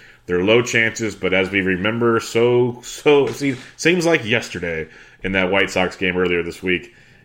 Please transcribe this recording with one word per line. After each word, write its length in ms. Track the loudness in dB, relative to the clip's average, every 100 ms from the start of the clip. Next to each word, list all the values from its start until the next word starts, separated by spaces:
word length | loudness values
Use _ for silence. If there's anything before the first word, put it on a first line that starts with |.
| -20 -20 -4
They're 180 | 0
low 180 | 4 2
chances, 540 | 2 0 0 -2 -6 -4
but 180 | -2
as 160 | 0 0
we 120 | 0
remember, 560 | 0 0 -2 0 0 0
so, 640 | 0 0 2 2 0 -4
so, 460 | -14 -2 4 4 4
it 60 |
seems, 240 | -2 -4 -4 -10 -2
seems 280 | 0 2
like 200 | 2 0
yesterday 640 | 0 -2 -2 -8 -6 -6 -8 -14 -20 -12
in 100 | -4
that 200 | 0 2
White 180 | 2 2
Sox 240 | 0 -2
game 220 | -2 -2 0
earlier 260 | 0 0
this 180 | -2 -6
week, 340 | -4 -4 -4 _ -20 -20